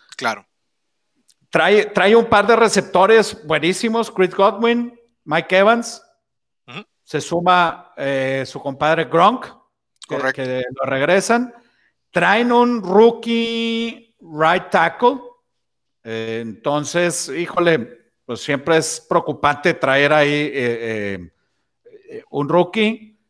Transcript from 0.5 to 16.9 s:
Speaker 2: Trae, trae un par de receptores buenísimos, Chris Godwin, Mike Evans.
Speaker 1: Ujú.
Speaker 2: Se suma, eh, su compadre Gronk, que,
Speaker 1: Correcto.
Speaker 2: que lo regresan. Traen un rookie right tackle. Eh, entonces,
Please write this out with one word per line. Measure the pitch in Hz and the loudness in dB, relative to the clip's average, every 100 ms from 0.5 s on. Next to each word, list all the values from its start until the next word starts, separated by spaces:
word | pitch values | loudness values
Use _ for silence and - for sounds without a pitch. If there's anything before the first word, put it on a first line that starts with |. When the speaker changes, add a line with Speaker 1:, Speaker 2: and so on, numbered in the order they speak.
| _ _ _ _ _ _ _ _ _ _ | _ _ _ _ _ _ _ _ _ _
Speaker 2:
Trae, | 160 170 208 - | 0 4 4 2
trae | - 196 | 2 4
un | 233 226 | 4 4
par | 208 202 | 2 4
de | 226 | 4
receptores | 226 196 143 180 190 226 202 - 147 | 4 2 0 2 6 4 4 -6 -6
buenísimos, | 156 160 185 233 233 220 | -2 -2 -2 -2 -2 -4
Chris | - 185 185 | -2 -2 2
Godwin, | 196 214 233 240 240 - _ _ | 0 2 0 0 -4 -12 _ _
Mike | 151 160 165 185 | -4 -4 0 2
Evans. | 202 240 233 - _ _ _ _ _ _ _ | 4 2 -2 -14 _ _ _ _ _ _ _
Speaker 1:
Ujú. | 147 - _ | -20 -20 _
Speaker 2:
Se | _ 151 | _ -8
suma, | - 170 180 180 165 - - - | -4 -2 2 2 2 -4 -16 -8
eh, | 139 135 135 135 131 | -4 -2 -2 -4 -6
su | 139 | -10
compadre | 143 135 151 160 135 | -10 -2 0 0 0
Gronk, | 165 196 247 - | 2 2 0 -10
que, | - _ _ _ _ - 143 | -20 _ _ _ _ -12 -6
Speaker 1:
Correcto. | 131 135 | -4 -4
Speaker 2:
que | 127 127 123 135 | -6 -6 -8 -8
lo | 131 | -6
regresan. | 135 147 190 190 240 247 - _ _ _ _ _ | -2 2 0 2 -2 -2 -10 _ _ _ _ _
Traen | 170 175 214 240 | 0 2 2 2
un | 240 240 233 | 2 2 0
rookie | 180 196 233 233 233 233 226 226 226 226 233 - _ _ | 0 4 4 4 -4 -2 -2 -4 -4 -4 -6 -10 _ _
right | 165 151 160 180 - | -14 0 2 2 0
tackle. | 175 165 - 247 277 - _ _ _ _ _ _ _ | 0 0 2 0 0 -12 _ _ _ _ _ _ _
Eh, | 113 113 113 113 | -10 -8 -6 -6
entonces, | 113 95 147 147 135 | -8 -8 -4 -4 -4